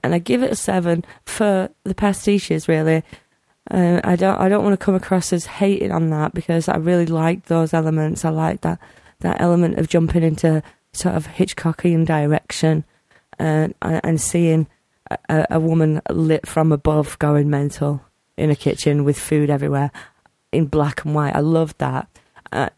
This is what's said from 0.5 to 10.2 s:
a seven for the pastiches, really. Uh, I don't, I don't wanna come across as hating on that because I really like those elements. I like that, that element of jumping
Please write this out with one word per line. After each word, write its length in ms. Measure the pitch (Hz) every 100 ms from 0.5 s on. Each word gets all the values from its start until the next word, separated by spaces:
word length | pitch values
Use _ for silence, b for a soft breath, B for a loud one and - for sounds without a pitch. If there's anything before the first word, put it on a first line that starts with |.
a 40 | 214
seven 480 | - 190 175 170 - B -
for 440 | - 214 190 190 _ -
the 100 | 190
pastiches, 720 | 208 196 - 202 - 160 -
really. 360 | 160 156 160 - B B B B B -
Uh, 300 | 185 175 175
I 140 | - 175
don't, 200 | 190 -
I 120 | 190
don't 160 | 208 208
wanna 100 | 196
come 200 | - 185
across 360 | - 185 -
as 140 | 175 -
hating 480 | - 202 196 -
on 160 | 165 160
that 240 | 156 151
because 340 | 175 - 165 165
I 80 | -
really 300 | 165 180 165
like 400 | 165 160 185 -
those 280 | 165 160
elements. 520 | 165 160 156 156 - 160
I 60 |
like 280 | 156 160 196
that, 180 | 165 170 B B B B
that 180 | 175 -
element 400 | 175 175 170 -
of 80 | 160
jumping 340 | 170 165 170